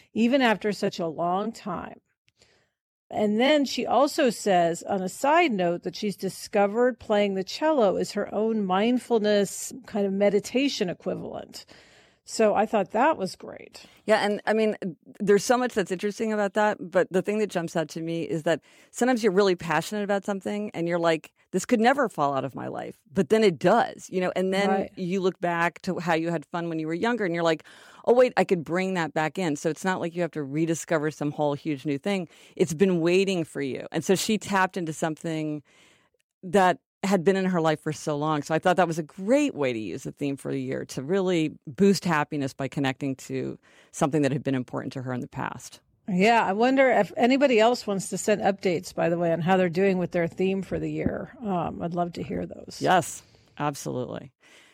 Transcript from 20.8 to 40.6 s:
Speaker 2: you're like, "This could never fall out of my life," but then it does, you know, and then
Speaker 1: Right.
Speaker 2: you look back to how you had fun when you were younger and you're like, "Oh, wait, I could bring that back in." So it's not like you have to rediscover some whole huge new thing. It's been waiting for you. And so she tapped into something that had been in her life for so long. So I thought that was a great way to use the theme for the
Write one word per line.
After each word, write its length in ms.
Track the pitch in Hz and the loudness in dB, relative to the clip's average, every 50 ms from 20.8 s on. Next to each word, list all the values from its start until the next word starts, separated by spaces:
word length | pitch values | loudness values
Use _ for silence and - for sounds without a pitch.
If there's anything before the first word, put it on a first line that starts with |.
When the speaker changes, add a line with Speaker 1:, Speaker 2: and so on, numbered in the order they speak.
| 170 | -2
Speaker 2:
you're 120 | 170 175 170 | -2 0 2
like, 340 | 170 165 165 151 - - _ _ _ _ | 2 2 2 0 -2 -10 _ _ _ _
"This 140 | - 185 - | -4 -4 0
could 140 | - 247 214 | 2 2 4
never 280 | 226 247 277 294 254 | 4 4 4 4 0
fall 280 | 196 - 170 143 143 139 | -2 0 0 0 0 0
out 100 | 131 135 | -2 -4
of 100 | 131 - | -4 -6
my 120 | 131 127 | -8 -8
life," 320 | 127 120 120 117 120 - _ _ _ | -8 -8 -8 -10 -12 -14 _ _ _
but 180 | 139 196 190 - | -2 -2 2 4
then 140 | 214 220 220 | 4 4 6
it 160 | 190 160 117 | 4 4 4
does, 480 | - 175 220 233 - - - - - - | 4 4 4 4 4 0 -4 -12 -14 -6
you 120 | 175 185 | -4 -2
know, 100 | 180 175 - | -2 0 0
and 180 | 185 185 190 190 | 0 -2 0 0
then 160 | 196 202 196 | 0 2 2
Speaker 1:
Right. 220 | 190 196 190 - - | 0 0 -2 -6 -8
Speaker 2:
you 240 | - 185 170 190 196 | -8 -4 -4 -2 0
look 220 | 175 185 - - | 0 0 0 0
back 400 | 180 175 170 170 170 170 - - | -2 -2 0 2 0 0 -2 -4
to 180 | - 196 165 - | -6 -6 -6 -4
how 140 | 160 175 160 | 0 0 0
you 160 | 160 165 170 | 2 0 -2
had 160 | 170 151 - | -4 -4 -6
fun 240 | - - 170 170 170 | -6 -8 -6 -6 -4
when 100 | 160 160 | -4 -6
you 80 | 156 | -4
were 60 | 156 170 | -4 -4
younger 320 | 175 214 233 247 214 208 | -2 -2 -2 0 -2 -2
and 80 | 170 170 | -2 -2
you're 100 | 170 165 | 0 2
like, 200 | 165 160 - - - - - - - - - - | 2 0 0 -4 -12 -20 -20 -20 -20 -20 -2 2
"Oh, 80 | - 240 | 4 6
wait, 200 | 254 254 233 - | 6 6 6 4
I 60 | 196 185 | 2 2
could 200 | - 190 170 135 | 2 2 0 0
bring 300 | 147 165 185 185 190 190 | -2 -2 -2 -2 0 -2
that 200 | 175 160 143 - | -2 -2 -2 0
back 240 | 160 156 156 - | 0 -2 0 -2
in." 180 | 185 185 156 147 | -2 -2 -2 -2
So 140 | - - 165 | -2 -2 -4
it's 140 | 147 - - | -4 -2 -2
not 160 | 185 185 123 | -2 -2 -2
like 160 | 156 165 165 | -4 -6 -4
you 60 | 180 | -4
have 100 | 170 147 | -4 -4
to 120 | - 156 143 | -4 -6 -8
rediscover 680 | 135 143 156 165 160 165 - - - 170 151 147 156 | -4 -2 -2 0 0 0 -2 -2 0 0 0 0 -2
some 200 | - - 147 147 | -4 -4 -4 -4
whole 240 | 147 - 151 147 143 | -2 -2 -2 -2 -2
huge 300 | 139 - 160 147 131 139 | -2 -4 -6 -6 -4 -4
new 120 | 156 139 | -4 -4
thing. 320 | 135 - 202 202 185 165 - - - - - _ | -2 -2 -2 -2 -2 -4 -8 -14 -20 -20 -14 _
It's 200 | - 190 - 160 | 0 0 0 2
been 260 | 143 202 190 180 165 | 2 4 4 4 2
waiting 420 | 160 175 180 190 196 196 190 170 151 | 2 4 4 4 2 2 0 -2 -4
for 180 | - - 143 | -6 -6 -6
you. 260 | 139 131 - - - - | -6 -6 -6 -8 -10 -6
And 140 | - 165 - | -6 -4 0
so 100 | - 185 | 2 0
she 220 | - - - 214 | 2 2 0 -2
tapped 400 | 196 - - 202 190 185 185 - | -2 -2 -2 0 0 0 0 -2
into 160 | 196 165 160 156 | -6 -6 -6 -4
something 720 | - 180 160 151 - - 165 160 156 156 151 151 147 - _ _ _ _ _ _ _ _ _ _ _ _ _ _ _ - | -4 -4 -4 -4 -6 -6 -6 -4 -4 -4 -4 -6 -8 -10 _ _ _ _ _ _ _ _ _ _ _ _ _ _ _ -6
that 340 | 180 175 196 185 180 160 - _ _ _ _ - | 2 4 4 6 4 4 0 _ _ _ _ -2
had 200 | 190 202 180 147 | 0 0 4 4
been 120 | 196 190 | 4 2
in 100 | 190 185 | 4 2
her 140 | 185 180 165 | 0 0 2
life 180 | 160 160 156 - | 2 2 0 0
for 100 | - 156 | -4 -6
so 240 | 147 - - 160 147 | -8 -6 -4 -4 -2
long. 280 | 143 151 156 156 147 143 | -2 0 0 0 -2 -2
So 100 | - 160 | -2 -2
I 60 | 156 | 2
thought 160 | - 185 175 | 2 2 4
that 100 | 190 175 | 4 2
was 120 | 170 151 170 | 2 0 -4
a 40 | 151 | -6
great 520 | - - 190 190 214 269 294 294 269 - | -8 -12 -8 0 2 2 2 2 0 -2
way 180 | 147 139 127 120 | -2 -2 -2 -2
to 60 | 110 | -4
use 240 | 107 87 82 127 - | -6 -6 -8 -8 -10
the 80 | 147 | -12
theme 260 | - - 147 139 139 | -8 -6 -6 -6 -6
for 140 | - - 139 | -6 -6 -6
the 100 | 139 135 | -6 -6